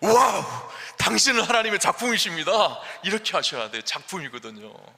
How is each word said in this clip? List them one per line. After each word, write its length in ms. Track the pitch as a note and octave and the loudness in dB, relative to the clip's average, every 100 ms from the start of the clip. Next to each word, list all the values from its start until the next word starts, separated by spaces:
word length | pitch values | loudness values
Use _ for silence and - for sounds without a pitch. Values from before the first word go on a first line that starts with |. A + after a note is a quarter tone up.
와우, 440 | E3+ A3+ C4 G3+ C#3+ A#2+ - - - - | 6 6 6 2 -4 -8 -12 -14 -16 -2
당신은 440 | - A3+ A#3+ B3 | 0 2 2 2
하나님의 360 | G3 A#3 A3 G3+ | 2 2 2 0
작품이십니다. 1000 | G3+ - A#3+ A3+ G#3+ E3 D#3 G#3+ F#3+ A#2+ - - | 0 0 0 0 0 -2 0 4 2 0 -12 -8
이렇게 320 | F3 G#3 G#3+ F3 | -2 -2 0 -2
하셔야 340 | C3+ C#3 A2 | -2 -4 -6
돼요. 120 | A2+ | -6
작품이거든요. 920 | A2 - C#3+ F#3 C#3+ B2 A2+ A2 G#2+ - - | -6 -8 -8 -10 -10 -12 -14 -16 -18 -20 -20